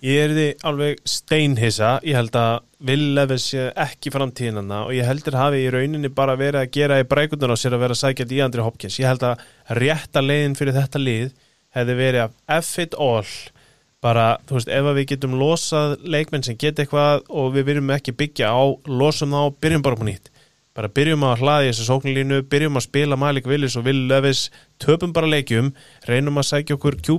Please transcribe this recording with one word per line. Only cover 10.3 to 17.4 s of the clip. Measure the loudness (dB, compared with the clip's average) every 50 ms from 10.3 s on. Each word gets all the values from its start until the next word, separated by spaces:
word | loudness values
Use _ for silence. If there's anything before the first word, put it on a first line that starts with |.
| 2 0 0 0 -2
fyrir | -2 -2 0 0
þetta | 0 0 -2 -2 -2
lið | -2 -2 -2 -2 -4 -6 -8 _ _ _ _ _ _ _ -4
hefði | -4 -2 0 0
verið | 0 2 2 2 2 0
að | -2 -4 _ _ -2 -2 -2
F | -2 -2 -4 -6
it | -6 -6 -4
all, | -2 0 2 2 0 -2 -4 -10 -16 -16 -18 -20 _ _ _ _ _ _ _ _ _ 0
bara, | 2 2 4 4 4 2 0 -2
þú | -4 -4 -4
veist, | -2 -2
ef | -2 0 0
að | 2 0 0
við | 0 -2
getum | -2 -4 -2 -2 -2 0
losað | 2 2 0 0 -2 -2 -2 0 0 0 -2 -4 -4
leikmenn | -4 -2 -2 -2 -2 -4 -6 -4
sem | -6 -6
geta | -4 -4 -2 -2 -2 -4
eitthvað | -2 0 2 2 2 2 2 -2 -4
og | -4 -2